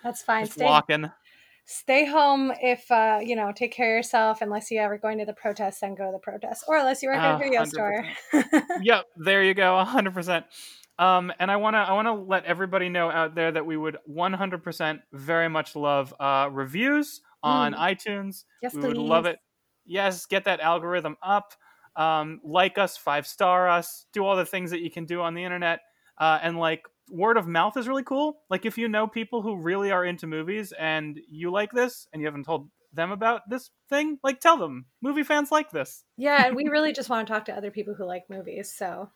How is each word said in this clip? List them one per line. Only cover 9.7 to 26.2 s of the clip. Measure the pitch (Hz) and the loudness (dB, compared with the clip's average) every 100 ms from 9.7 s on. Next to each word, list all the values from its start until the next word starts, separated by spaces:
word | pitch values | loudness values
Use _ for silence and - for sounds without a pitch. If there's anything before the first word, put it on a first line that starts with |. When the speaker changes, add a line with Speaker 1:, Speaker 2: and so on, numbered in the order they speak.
| 185 | 4
Speaker 2:
A | 190 | 4
hundred | 254 196 | 2 0
percent. | 185 170 170 - - - - _ - | -2 -2 -2 -4 -16 -20 -20 _ 2
Um, | 185 185 180 - | 4 6 2 -2
and | 185 | 0
I | 202 | 2
wanna, | 214 220 | 2 2
I | 190 | 4
wanna | 196 220 | 2 2
let | 214 190 190 | -2 0 0
everybody | 165 170 190 190 180 | 0 -2 0 0 0
know | 180 170 | 0 0
out | 160 160 | 2 0
there | 160 165 | 0 0
that | 160 156 | 0 -2
we | 156 | -4
would | 156 147 - | -4 -8 -10
one | 147 175 | -4 -2
hundred | 190 190 180 | -2 -4 -4
percent | 175 165 160 156 _ | -8 -4 -4 -4 _
very | - 139 165 165 | -10 -2 0 2
much | 156 151 151 | 0 -4 -2
love, | 147 143 127 - | 0 0 -2 -4
uh, | 139 139 143 | 0 2 0
reviews | 139 135 156 262 294 294 - _ _ | -2 -6 -2 0 2 0 -8 _ _
on | 151 147 147 | 0 2 0
Speaker 1:
Mm. | 147 | 0
Speaker 2:
iTunes. | 170 196 - 202 196 190 - _ | -2 -2 -4 -6 -8 -12 -18 _
Speaker 1:
Yes, | 247 | -8
Speaker 2:
We | 285 | -4
would | 269 240 | -2 -2
love | 233 - | 2 2
Speaker 1:
please. | 175 | 2
Speaker 2:
it. | 165 _ _ _ _ - | -4 _ _ _ _ -8
Yes, | 180 196 180 - | -2 -2 -2 -2
get | 190 196 | -2 0
that | 175 | 0
algorithm | 156 170 170 180 156 151 | 2 0 0 -4 -4 -6
up. | 185 202 196 - _ _ _ - | 0 0 -2 -12 _ _ _ -2
Um, | 160 156 151 160 | 0 0 -2 -8
like | 151 170 190 190 | 0 2 4 2
us, | 190 - | -2 -2
five-star | - 143 143 - 185 180 180 | -2 -2 -4 0 4 4 4
us, | 175 170 - - | 2 0 -10 -10
do | 208 196 | -2 0
all | 190 | 0
the | 175 | 0
things | 190 180 | -4 -6
that | 175 | -6
you | 165 | -6
can | 170 165 | -8 -6
do | 175 | -4
on | 170 170 | -4 -4
the | |
internet. | 180 180 175 165 - _ _ | -6 -2 -2 -2 -6 _ _
Uh, | - | 0